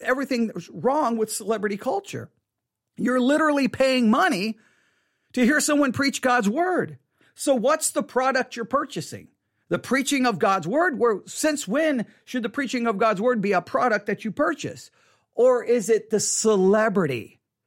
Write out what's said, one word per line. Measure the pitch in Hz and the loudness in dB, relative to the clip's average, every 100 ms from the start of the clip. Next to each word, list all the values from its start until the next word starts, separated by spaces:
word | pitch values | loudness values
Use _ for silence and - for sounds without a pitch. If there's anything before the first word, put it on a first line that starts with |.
everything | - 262 269 247 226 | -4 -2 -2 -2 -2
that's | 185 - | -4 -12
wrong | 180 220 294 262 226 | -4 -2 0 0 -2
with | 220 | -4
celebrity | - 196 214 208 - | -4 -4 -4 -2 -4
culture. | 254 392 - 113 117 _ _ _ _ _ _ - | -4 -4 -6 -14 -14 _ _ _ _ _ _ -6
You're | 220 254 | -2 2
literally | 247 302 311 285 254 | 2 2 2 2 0
paying | - 269 254 226 | 2 2 4 4
money | 254 370 196 214 220 _ _ _ _ _ _ _ | 4 2 0 -4 -8 _ _ _ _ _ _ _
to | 247 | 2
hear | 240 302 | 4 4
someone | 277 294 277 | 2 2 2
preach | 214 277 - | 0 -2 0
God's | 262 247 202 | 0 2 2
word. | 254 359 349 156 147 _ _ _ | 0 0 -2 -4 -10 _ _ _
So | - 294 | -8 0
what's | 262 233 311 - | 2 2 0 -2
the | 302 | -4
product | - 240 262 262 247 | -2 -2 0 0 -4
you're | - | -8
purchasing? | 226 277 302 - - 107 - _ _ _ - | -4 -4 -4 -8 -10 -14 -18 _ _ _ -6
The | - | -6
preaching | - 254 - 277 | -2 -2 0 0
of | 254 190 | 0 2
God's | 208 190 160 | 0 0 0
word? | 277 359 220 | 0 0 2
Where, | 233 202 - | 0 0 -6
since | - 311 302 - | -4 -2 -2 -4
when | 262 320 262 202 _ | -2 0 -2 -6 _
should | - 247 | -10 -6
the | 226 | -6
preaching | 277 269 254 233 | -6 -4 -2 -2
of | 196 | 0
God's | 226 185 | 0 2
word | 240 240 | 0 0
be | 202 | 2
a | 185 | 0
product | 175 262 247 202 - | 0 0 0 0 -2
that | 202 | -6
you | 220 | -6
purchase? | - 320 294 127 - - _ _ _ _ | -2 -2 -2 -8 -12 -18 _ _ _ _
Or | - 254 247 | 2 4 4
is | - 240 196 | 2 0 2
it | 220 214 | 0 2
the | 208 | -2
celebrity? | - - 220 208 185 214 220 196 160 120 - _ _ _ | 0 0 2 4 4 4 2 2 0 -2 -8 _ _ _